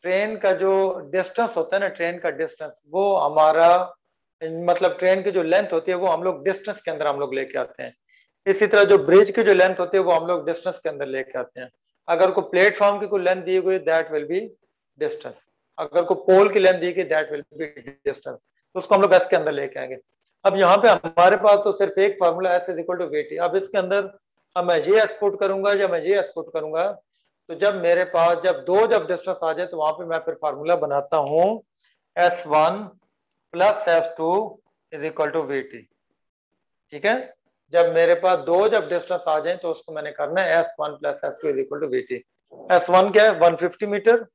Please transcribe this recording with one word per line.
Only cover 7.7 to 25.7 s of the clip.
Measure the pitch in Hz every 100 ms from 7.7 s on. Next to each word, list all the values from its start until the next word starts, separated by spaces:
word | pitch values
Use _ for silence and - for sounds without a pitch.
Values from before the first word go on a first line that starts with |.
| -
हैं। | 127 _ _ _ _ _ -
इसी | 196 208
तरह | 208 202
जो | 196
bridge | - 185 202
की | 220
जो | 226 185
length | 185 185
होती | 175 190
है |
वो | 180
हम | 165 170
लोग | 175 147
distance | 165 185 175
के | 160
अंदर | 147 139
लेके | 135 131 131
आते | 123 -
हैं। | 127 _ _ _ -
अगर | 170 -
कोई | 202 175
platform | 180 202 202 202 202
की | 202
कोई | 202
length | 180 185
दी | 170 185
हुई, | 180 190
that | 156 160 156
will | 156 147
be | 175 226 _ _ _ _ _
distance, | 151 - - - _ _ _ -
अगर | 156 165
कोई | 170 180 -
pole | 190 208
की | 202
length | 185 180
दी | 175
गई, | 175 165
that | 156 151
will | 151 143 147
be | 156 147 123 139 143
distance, | 135 139 123 _ _ _ 185
तो |
उसको | 180 202
हम |
लोग | 196
एस | 185 180
के | 175
अंदर | 151
लेके | 143 139 135
आएंगे। | 131 131 _ _ _ _ 196
अब | 190
यहाँ | 180 202
पे | 226
हमारे | 196 165 165 180 208
पास | 208 202
तो | 208
सिर्फ | 202 196 190
एक | 202 196
formula | 175 165 185
S | 175 180
is | 170
equal | 170 180
to | 170
V | 151
T। | 147 156
अब | 175 190
इसके | 190 208
अंदर | 180 202 196 _ _ _ _ 185
अब |
मैं | 175 165
ये | 147 214
एस | 208 -
पुट | 202 196
करूंगा | 196 196 202